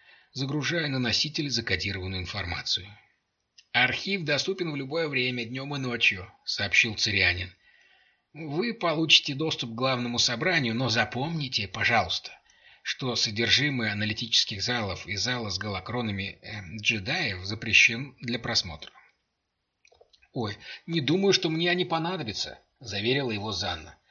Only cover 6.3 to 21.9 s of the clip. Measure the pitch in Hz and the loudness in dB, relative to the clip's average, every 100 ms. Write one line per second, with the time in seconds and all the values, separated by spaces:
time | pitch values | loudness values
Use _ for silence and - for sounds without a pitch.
6.3 | - - - 101 - 117 104 113 101 92 | -14 -8 -4 4 4 4 2 0 4 4
7.3 | 87 92 - _ _ _ _ _ _ _ | 2 -4 -12 _ _ _ _ _ _ _
8.3 | 147 160 151 233 - 170 156 160 - - | -12 -6 -2 -2 0 0 2 6 6 6
9.3 | 135 156 151 127 113 131 127 120 120 - | -2 -2 -2 -4 0 2 2 0 0 0
10.3 | 127 185 160 123 113 127 110 107 123 147 | 2 2 2 2 2 2 2 0 0 -2
11.3 | 165 131 - 101 - 101 117 87 - - | -2 -2 -2 -4 0 4 4 2 -2 -6
12.3 | - _ _ - - - - 131 113 113 | -16 _ _ -20 -12 -8 -4 -2 0 0
13.3 | 104 117 120 147 135 110 104 107 104 113 | 2 4 4 4 0 -2 0 -2 -2 2
14.3 | - - 104 95 123 104 85 - 101 104 | 2 2 -2 -2 0 -2 -4 -6 -4 -2
15.3 | 123 110 92 107 95 90 120 113 98 98 | -2 -2 -4 -4 -4 -4 -4 -2 -2 -6
16.3 | - - 110 92 107 104 110 95 113 104 | -10 -14 -12 -10 -2 0 0 -2 -2 -2
17.3 | 92 95 107 113 101 - 117 139 - 120 | -4 -6 -6 2 4 4 2 -6 -10 -6
18.3 | 120 120 113 90 76 - - - _ _ | -4 0 -2 -2 -8 -16 -20 -20 _ _
19.3 | _ _ _ _ _ _ _ - _ _ | _ _ _ _ _ _ _ -20 _ _
20.3 | - 107 98 - - - 165 127 180 196 | -6 -4 -6 -12 -16 -4 0 2 4 6
21.3 | 185 170 160 175 180 175 | 6 4 2 2 2 2